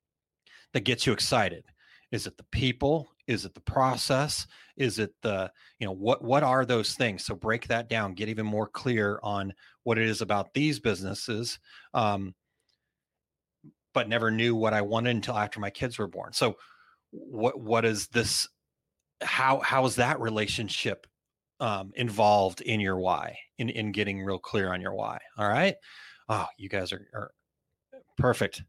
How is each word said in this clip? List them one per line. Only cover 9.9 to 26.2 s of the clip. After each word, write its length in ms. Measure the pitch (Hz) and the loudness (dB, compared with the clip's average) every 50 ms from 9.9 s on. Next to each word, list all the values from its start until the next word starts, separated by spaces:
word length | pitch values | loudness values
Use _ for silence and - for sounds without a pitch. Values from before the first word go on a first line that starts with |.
| 113 110 | 2 2
it 80 | 113 110 | 2 2
is 140 | 107 - | 2 0
about 340 | 113 95 104 101 98 - _ | 0 0 0 0 0 0 _
these 240 | 135 147 156 143 - | 0 2 2 0 0
businesses, 800 | - 117 101 87 95 95 98 - - - 113 104 120 117 - - _ _ - - - - - | 0 0 0 0 -4 -6 -6 -6 -6 -6 -4 -4 -4 -6 -8 -10 _ _ -20 -20 -20 -4 -2
um, 400 | 123 113 104 101 98 98 95 95 _ _ _ _ _ _ _ _ _ _ _ _ _ _ _ _ _ _ _ _ _ _ _ _ _ _ 151 _ _ _ _ _ | 0 2 2 0 -2 -4 -8 -12 _ _ _ _ _ _ _ _ _ _ _ _ _ _ _ _ _ _ _ _ _ _ _ _ _ _ -20 _ _ _ _ _
but 160 | 135 117 104 | 0 0 2
never 220 | 117 117 113 113 | 0 2 2 2
knew 240 | 110 110 117 120 117 | 2 4 4 4 4
what 180 | 110 110 110 107 | 4 2 2 2
I 80 | 107 | 2
wanted 300 | 101 101 113 113 117 123 | 2 2 0 0 2 2
until 260 | 120 110 98 - 120 107 | 0 0 -2 -2 -2 -2
after 220 | 104 101 - 107 | -2 -2 -4 -6
my 100 | 101 101 | -8 -8
kids 300 | - - 135 123 117 - | -6 -6 -6 -6 -4 -4
were 80 | 107 90 | -6 -6
born. 260 | - 92 - - - | -6 -10 -12 -8 -2
So 240 | - 135 117 92 - - - - _ _ _ _ _ _ _ | 0 0 0 0 -2 -10 -20 -20 _ _ _ _ _ _ _
what, 480 | - - - - - 107 110 127 - - | -20 -18 -16 -12 -6 -2 0 0 0 -2
what 260 | 113 107 117 113 113 | -2 0 2 4 4
is 220 | 113 110 104 - - | 2 0 0 -4 -2
this, 400 | - 120 110 - - - - - _ _ _ _ _ _ _ _ _ _ _ _ _ _ | 0 0 0 2 0 -2 -2 -4 _ _ _ _ _ _ _ _ _ _ _ _ _ _
how, 380 | - - - - 131 135 139 135 | -6 -2 0 2 4 4 4 4
how 260 | - - 131 135 131 | 2 2 2 2 2
is 100 | 127 113 127 | 2 2 2
that 220 | 120 127 156 - | 2 2 2 0
relationship, 840 | 117 113 110 107 107 101 - - 113 95 - - - 117 95 - - _ _ _ _ _ _ _ _ _ _ _ | -2 -2 0 0 0 0 -2 -4 -4 -4 -4 -4 -2 -4 -4 -4 -10 _ _ _ _ _ _ _ _ _ _ _
um, 340 | 135 113 104 98 98 98 - | -4 -2 -2 -4 -6 -8 -4
involved 640 | - 123 117 101 107 107 104 104 104 95 92 90 - | -4 -2 -2 2 4 6 8 8 8 6 4 2 -2
in 200 | - - 113 107 | -4 -2 0 0
your 160 | 101 95 92 92 | 2 0 0 0
why, 400 | 92 92 87 - - 80 - - - - _ - | 2 2 0 0 -2 -6 -10 -12 -18 -20 _ -6
in, 120 | - 117 | -6 -4
in 220 | - 113 110 107 98 | -4 -4 -4 -2 -2
getting 280 | 104 104 101 98 98 | -2 -2 -2 -2 -4
real 180 | 95 98 95 90 | -4 -4 -4 -6
clear 340 | - - - 107 95 92 92 | -6 -2 -2 0 0 0 -2
on 80 | 90 | -4
your 140 | 90 95 98 | -4 -6 -6
why? 240 | 101 107 107 - - - - - - | -4 -6 -6 -6 -8 -12 -14 -6 -2
All 100 | 104 101 | 0 2
right. 280 | 107 135 180 196 - - - - - - - - - - | 2 4 2 2 0 -4 -12 -20 -20 -20 -20 -20 -20 -18